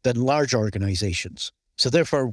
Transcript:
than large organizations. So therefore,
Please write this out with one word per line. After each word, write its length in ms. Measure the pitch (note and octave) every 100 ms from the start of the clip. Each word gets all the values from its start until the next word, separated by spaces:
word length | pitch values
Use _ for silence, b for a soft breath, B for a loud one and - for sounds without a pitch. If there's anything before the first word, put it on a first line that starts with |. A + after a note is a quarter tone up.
than 180 | C3 A#2+
large 320 | B2+ D3 C#3+
organizations. 960 | B2 G#2+ G2+ G2 F#2 G#2 F2 - - - - _ -
So 120 | B2+
therefore, 380 | D3 D#3+ D3 C3